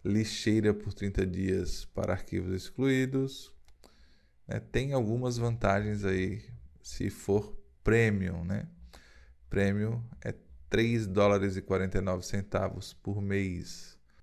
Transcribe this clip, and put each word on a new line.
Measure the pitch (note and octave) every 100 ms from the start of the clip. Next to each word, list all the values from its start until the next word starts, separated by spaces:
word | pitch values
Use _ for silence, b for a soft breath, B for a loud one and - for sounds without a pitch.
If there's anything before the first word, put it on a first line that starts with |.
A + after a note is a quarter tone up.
lixeira | G#2 G#2 A2 - A2+ G#2+ G#2+
por | G#2 G#2
trinta | - G2+ G2 F#2+
dias | F2+ F#2+ F#2+ F2+ -
para | - - F2+
arquivos | F#2 - F#2 F2+
excluídos, | F#2+ - - C3+ C3 C3 C3+ C3+ - - - - - b b b b b b -
né? | A2+
Tem | A#2 A#2 C#3
algumas | C3+ G#2+ A#2+ B2+ A#2+
vantagens | A#2 A#2 G#2 G2+ G#2 G#2
aí | G2 F#2 F#2 G#2 - - - -
se | - - G2+
for | - - G2+ G#2 - - _
premium, | - A2+ A2+ G2+ F#2 F2
né? | F2 G#2 - - B B B B B B -
Premium | G2 G2 G2+ G#2+ A#2 A#2 -
é | A2+ G#2+ - - -
três | G#2+ A#2 A#2 G#2
dólares | F#2+ G2+ G2+ G2 F#2+
e |
quarenta | - F#2+ F#2+ G2+
e |
nove | F#2+ F#2
centavos | - G#2 F#2 G2+ F#2+ - -
por | - - G2+
mês, | G2 G2 F#2+ F2 E2+ - - - _ b